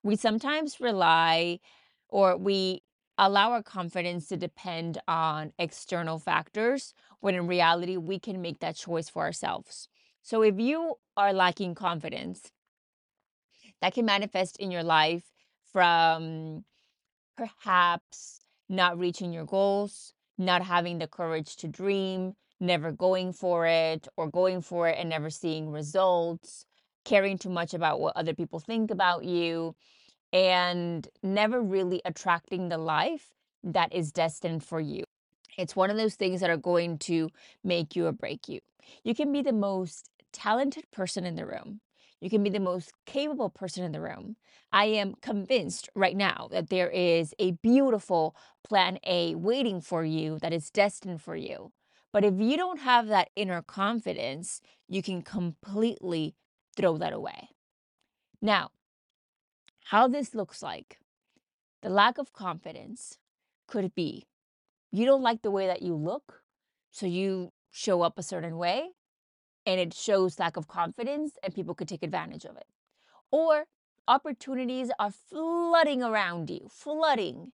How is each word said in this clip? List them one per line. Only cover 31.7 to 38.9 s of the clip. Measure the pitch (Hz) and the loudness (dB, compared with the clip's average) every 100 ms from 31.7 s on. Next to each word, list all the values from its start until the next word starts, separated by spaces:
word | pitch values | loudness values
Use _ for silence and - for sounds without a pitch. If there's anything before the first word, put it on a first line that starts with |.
| 190 180 185 | 0 0 -2
attracting | 180 151 185 170 _ 180 180 | -4 -6 -2 -2 _ -6 -4
the | 165 | -4
life | 160 156 214 320 - _ _ _ | 0 0 0 -4 -12 _ _ _
that | 180 175 170 | -2 0 0
is | 180 156 | -2 -4
destined | 175 165 - 175 160 | 0 -2 -2 -6 -6
for | - 165 | -6 -6
you. | 151 147 - _ _ _ _ - | -4 -6 -10 _ _ _ _ -8
It's | 175 - | -6 2
one | 190 | 2
of | 214 | 2
those | 220 - | 0 0
things | 190 180 | -2 0
that | 180 | 0
are | 165 | 0
going | 180 175 170 160 | 2 2 2 -4
to | - 165 160 _ - _ | -2 0 -2 _ -20 _
make | 190 175 156 180 | -2 -2 0 -2
you | 165 | -2
or | |
break | - - - - | -2 -8 -10 -12
you. | - _ _ _ | -14 _ _ _